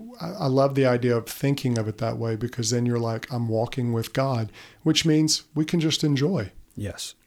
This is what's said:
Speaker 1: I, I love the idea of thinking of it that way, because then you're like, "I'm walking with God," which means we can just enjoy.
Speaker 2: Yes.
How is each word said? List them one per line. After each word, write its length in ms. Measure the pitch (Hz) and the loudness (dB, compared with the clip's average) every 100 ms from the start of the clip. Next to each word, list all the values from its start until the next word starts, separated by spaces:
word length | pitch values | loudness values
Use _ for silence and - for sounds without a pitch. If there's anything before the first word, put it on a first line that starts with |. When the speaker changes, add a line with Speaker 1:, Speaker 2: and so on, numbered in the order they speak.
| 226 - | -14 -12
Speaker 1:
I, 120 | 165 | -10
I 160 | 185 143 | -4 0
love 260 | 131 139 135 | 4 4 4
the 100 | 131 | 4
idea 280 | 120 120 117 | 4 2 0
of 120 | 110 | -2
thinking 500 | - 139 139 131 117 | -2 -2 0 0 0
of 100 | 107 | -2
it 120 | - | -4
that 180 | 113 117 | -4 -2
way, 180 | 117 110 | -2 -2
because 360 | 120 - 110 | -4 -4 -2
then 140 | 120 120 | 0 2
you're 140 | 120 | 0
like, 260 | 117 113 - | 0 -4 -4
"I'm 160 | 120 113 | -4 0
walking 460 | 110 117 - 120 | 0 0 -2 0
with 180 | 117 110 | 0 -2
God," 400 | - 135 123 107 - - - | -2 0 0 -4 -8 -20 -4
which 220 | 160 156 160 | 0 2 4
means 380 | 156 156 - - 151 | 4 4 0 -2 -4
we 80 | |
can 160 | 156 175 | 0 0
just 240 | 156 - | 0 0
enjoy. 480 | 156 139 147 175 98 - - - | 2 2 2 0 -4 -10 -16 -8
Speaker 2:
Yes. 400 | 101 - - - | -8 -8 -12 -14